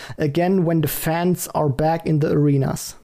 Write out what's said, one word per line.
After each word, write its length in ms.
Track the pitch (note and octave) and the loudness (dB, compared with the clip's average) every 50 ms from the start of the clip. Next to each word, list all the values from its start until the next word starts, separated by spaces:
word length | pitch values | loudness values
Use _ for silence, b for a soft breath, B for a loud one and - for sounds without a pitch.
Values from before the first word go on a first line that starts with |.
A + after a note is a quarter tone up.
| B B B B | B B B B
again 480 | D#3 D3+ C#3 E3+ E3+ F3+ G3 F#3+ E3+ | -2 -2 0 0 2 2 2 2 2
when 160 | E3 E3+ E3 | 2 2 2
the 60 | D3 C#3 | 0 0
fans 600 | - - - E3 D#3+ E3+ F3 F3+ F3+ E3+ - - | -2 -4 -2 -2 -2 0 0 0 0 -2 -4 -4
are 200 | - D#3 D#3 D3 | -2 -2 0 0
back 380 | B2+ - D#3 D#3 E3 E3+ - - | 0 2 2 2 0 0 0 0
in 120 | D#3 D3 | 0 0
the 120 | D#3 F3+ | 2 2
arenas? 640 | F3 D3+ D3 D3 C#3+ C#3 C3+ - - - - - - - | 2 2 2 4 2 2 2 0 -2 -6 -8 -12 -14 -16